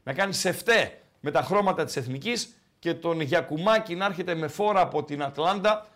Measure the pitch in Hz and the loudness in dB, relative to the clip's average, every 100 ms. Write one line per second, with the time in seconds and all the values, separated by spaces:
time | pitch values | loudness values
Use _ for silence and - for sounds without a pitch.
0 | - 135 196 - 185 - - 226 117 - | -8 -2 -2 0 -2 0 2 4 2 -6
1 | _ _ 143 - 127 202 196 170 147 143 | _ _ -2 0 2 2 2 0 -2 -4
2 | 120 135 208 240 - _ _ _ 170 165 | -6 -6 -4 -4 -6 _ _ _ -4 -2
3 | 170 165 139 170 165 156 196 220 214 170 | -2 -2 2 0 0 0 2 2 2 -2
4 | 202 175 175 165 151 - 208 190 165 151 | -2 -2 -4 -4 -4 0 2 4 4 0
5 | 143 143 139 143 170 196 208 - - | -4 -4 -4 0 0 2 0 0 -4